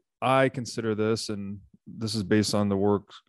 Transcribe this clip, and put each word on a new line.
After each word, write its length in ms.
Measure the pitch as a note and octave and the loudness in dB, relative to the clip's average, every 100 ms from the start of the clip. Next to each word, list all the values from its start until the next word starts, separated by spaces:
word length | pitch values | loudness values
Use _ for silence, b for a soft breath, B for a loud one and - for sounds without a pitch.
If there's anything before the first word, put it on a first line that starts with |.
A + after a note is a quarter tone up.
| - _ | -10 _
I 260 | A#2 C3 C3+ | 0 2 2
consider 460 | C3 A2+ - A2+ G#2 | 0 -8 -4 -4 0
this, 340 | G#2+ A2+ - | 0 -2 -4
and 300 | G#2 G2 G2+ - _ - | -8 -8 -12 -16 _ -20
this 300 | - A2+ A2 | -8 -6 -4
is 80 | |
based 320 | F#2 G#2+ G2+ G#2+ | 2 2 4 2
on 120 | G#2 | 2
the 80 | G2 | 2
work 360 | G2+ G2+ - - | 2 2 -2 -16